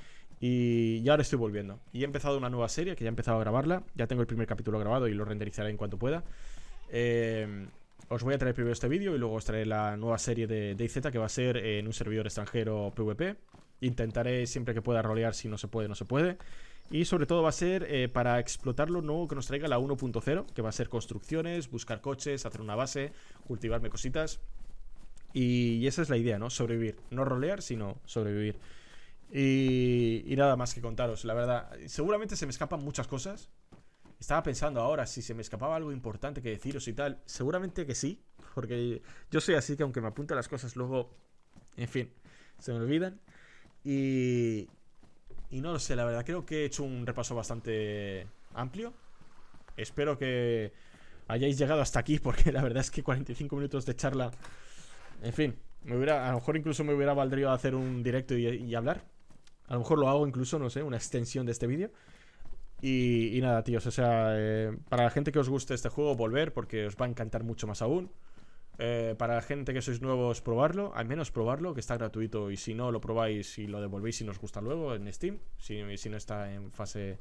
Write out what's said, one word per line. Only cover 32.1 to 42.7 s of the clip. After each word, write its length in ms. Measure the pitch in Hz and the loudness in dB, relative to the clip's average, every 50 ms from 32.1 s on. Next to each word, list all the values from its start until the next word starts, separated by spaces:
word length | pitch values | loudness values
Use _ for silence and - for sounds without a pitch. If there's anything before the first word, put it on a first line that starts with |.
| 208 208 220 208 214 | 2 0 0 -2 -4
se 80 | 160 160 | -4 -4
me 60 | 139 | -4
escapan 340 | 156 - 156 147 175 151 139 | -4 -4 -4 -4 -4 -4 -4
muchas 240 | 147 131 - 120 - | -4 -4 -6 -4 -4
cosas. 420 | 139 131 - 196 202 208 - - - - - _ - - - - - - - - - - | -4 -6 -6 -6 -8 -10 -14 -18 -20 -20 -20 _ -20 -20 -20 -20 -20 -20 -20 -20 -18 -10
Estaba 220 | - - 143 165 | -2 0 2 2
pensando 380 | - 156 127 - 147 151 139 120 | 2 0 0 0 0 0 2 2
ahora 260 | 113 131 156 147 123 | 2 2 2 2 0
si 160 | - - 123 | -2 -4 -6
se 100 | 117 - | -8 -6
me 80 | - 117 | -8 -8
escapaba 360 | 107 - - 104 127 151 160 | -8 -8 -6 -4 -2 -2 -2
algo 140 | 160 160 151 | -2 -2 -4
importante 520 | 139 131 120 113 104 101 - 143 143 135 | -6 -6 -6 -6 -6 -6 -6 -8 -6 -6
que 80 | 123 117 | -6 -6
deciros 360 | 107 98 - 135 - 131 - | -6 -4 -4 -6 -6 -6 -6
y 60 | 123 | -6
tal. 260 | 107 135 143 143 139 - - | -4 -2 -2 -2 -4 -6 -10
Seguramente 640 | - - - 120 139 165 180 185 185 - 185 165 | -10 -6 -4 -2 0 0 -2 -2 -4 -4 -4 -4
que 80 | 143 120 | -4 -4
sí, 260 | - - 143 196 - - - - - - - - | -2 -2 -4 -4 -6 -12 -20 -20 -20 -20 -10 -8
porque 480 | 127 123 117 120 120 120 120 117 117 - - - - - - | -6 -6 -4 -2 -2 0 -2 -2 -4 -8 -12 -16 -16 -6 0
yo 100 | - 156 | 0 2
soy 140 | - - 175 | 4 6 4
así 200 | 147 - - 147 | 4 4 2 0
que 60 | 139 | 0
aunque 200 | 156 135 123 127 | 0 0 0 -2
me 60 | 113 110 | -2 -2
apunte 260 | - - 147 156 160 | -4 -4 -4 -2 -2
las 140 | 127 120 - | -2 -2 -4
cosas 280 | - 123 127 120 - | -6 -8 -8 -8 -6
luego, 400 | 127 123 127 131 127 120 - - - - _ - - - _ - - - - - - | -6 -4 -2 -2 -2 -2 -4 -8 -20 -20 _ -20 -20 -20 _ -20 -20 -20 -16 -10 -8
en 100 | 120 120 | -6 -4
fin, 220 | - 131 120 - - - - - - - - - - - | -2 -2 -4 -4 -8 -18 -20 -20 -20 -20 -20 -20 -20 -12
se 140 | - - | -8 -6